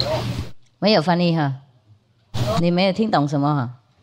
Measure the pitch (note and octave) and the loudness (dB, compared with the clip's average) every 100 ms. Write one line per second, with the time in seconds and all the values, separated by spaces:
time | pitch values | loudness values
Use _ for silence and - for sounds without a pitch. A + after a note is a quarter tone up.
0 | - - - - - - - - F#3+ G#3 | -2 -2 -4 -6 -8 -12 -20 -4 0 2
1 | D#3 E3+ F3 E3 C#3+ C3 - _ _ - | 2 2 2 2 0 -4 -12 _ _ -20
2 | _ _ _ - - D3 E3+ F3 F#3+ F#3 | _ _ _ -4 -2 0 0 2 2 0
3 | A3 F3+ C#3+ C#3+ C#3+ D3 A#2+ B2 _ _ | 0 0 0 0 0 0 -2 -8 _ _